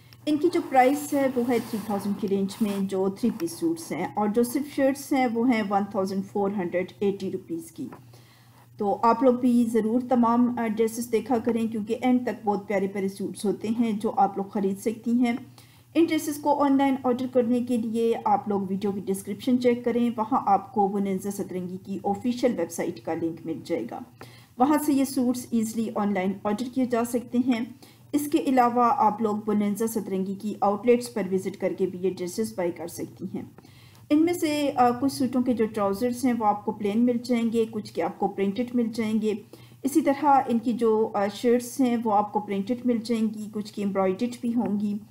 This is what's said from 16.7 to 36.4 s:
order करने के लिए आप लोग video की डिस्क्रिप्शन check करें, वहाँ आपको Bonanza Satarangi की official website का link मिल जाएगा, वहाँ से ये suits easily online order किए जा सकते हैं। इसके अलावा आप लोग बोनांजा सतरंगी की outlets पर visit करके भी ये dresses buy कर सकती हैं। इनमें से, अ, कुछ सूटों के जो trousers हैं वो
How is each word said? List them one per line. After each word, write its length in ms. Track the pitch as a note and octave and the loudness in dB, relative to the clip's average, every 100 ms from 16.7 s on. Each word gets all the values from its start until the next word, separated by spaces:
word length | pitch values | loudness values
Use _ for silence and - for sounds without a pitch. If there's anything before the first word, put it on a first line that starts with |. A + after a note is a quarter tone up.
| C4+ C#4 C4 B3+ | 4 4 2 0
order 200 | B3 B3+ | 0 2
करने 340 | B3+ A#3 B3 | 2 2 0
के 180 | A#3+ A#3+ | 2 0
लिए 360 | A3 A3+ A3+ | 0 0 2
आप 300 | A3+ - G3+ G#3+ | 2 2 0 2
लोग 200 | G3+ F#3+ | -2 0
video 240 | F#3+ G#3 | -2 -2
की 80 | G3 | -2
डिस्क्रिप्शन 560 | F#3 G3 - G#3 - B3 | -4 -4 -4 -4 0 4
check 280 | B3 A#3+ | 4 2
करें, 300 | A#3+ A#3 A#3+ A3+ | 0 0 0 0
वहाँ 260 | A3 B3+ - | 0 0 4
आपको 400 | G3 F#3+ G#3+ G3 | 2 2 0 2
Bonanza 420 | G3+ G3 F#3 G3+ | 2 0 -2 -4
Satarangi 460 | G3 F3 F3+ F3+ F#3 | -6 -6 -6 -6 -10
की 240 | - G3 | -8 -4
official 480 | G3 G3+ B3 A#3+ B3+ | -2 -2 -2 0 0
website 460 | F3 E3+ - E3+ F3 | 0 -4 -4 -6 -6
का 160 | - | -6
link 260 | E3 E3 E3 E3 | -4 -4 -6 -8
मिल 160 | D#3+ - | -8 -4
जाएगा, 380 | E3+ - - - - - - - - | -4 -4 -10 -14 -18 -20 -20 -20 0
वहाँ 200 | C4 D4+ | 2 4
से 140 | D4 | 2
ये 120 | C4+ | 2
suits 440 | C4 - B3 B3 - | 2 0 0 -2 -2
easily 360 | A#3 A3 A3+ A3 | -2 -2 -2 -4
online 500 | - G3+ G3 F#3+ G3 G#3 | -2 0 0 0 -2 -2
order 220 | G#3 B3 | -2 -2
किए 180 | C4 B3 | -2 0
जा 180 | A#3 | 0
सकते 340 | A#3+ B3 A#3+ A#3+ | 0 -4 -2 0
हैं। 360 | B3+ A3+ A#3+ - - - - | 2 0 -2 -10 -20 -20 -4
इसके 240 | C#4+ - D#4+ | -2 0 0
अलावा 480 | D4 B3+ A#3+ A#3 A#3+ | 2 4 4 4 2
आप 320 | G#3+ A3 G#3+ | 4 2 2
लोग 220 | G#3+ G#3 | -2 -2
बोनांजा 420 | G#3+ G#3 G3+ G3+ A3+ | 0 0 0 0 -2
सतरंगी 480 | A3+ F#3+ F#3+ F#3+ | -2 -4 -4 -4
की 220 | G3 G#3+ F#3+ | -4 -6 0
outlets 460 | G3+ G#3 B3 A#3+ A#3+ | 0 2 4 2 2
पर 200 | A3 F#3 | -6 -2
visit 280 | F#3+ G3 F#3 | -2 -4 -4
करके 300 | F#3 F3 F#3 | -4 -2 -4
भी 120 | F3+ | -2
ये 120 | F#3 | -4
dresses 440 | F3+ F3+ G3 A3 A3 | -4 -8 -4 -6 -2
buy 120 | F3 | -4
कर 180 | E3+ E3+ | -4 -10
सकती 380 | - B2+ - G3 | -10 -12 -10 -10
हैं। 300 | - - - - - - - - | -10 -12 -18 -20 -20 -20 -20 0
इनमें 200 | D4+ E4 | 2 4
से, 360 | F4 D#4 D4 C#4 | 2 0 0 0
अ, 220 | - B3 | 2 2
कुछ 220 | A#3+ C4+ | 4 -2
सूटों 300 | - B3 B3+ | 0 0 0
के 120 | B3+ | 0
जो 120 | A3+ G#3+ | 0 0
trousers 580 | A3 G3 G3 B3 A#3+ | 0 -2 0 -2 0
हैं 100 | C4 | 0
वो 100 | A#3 | 2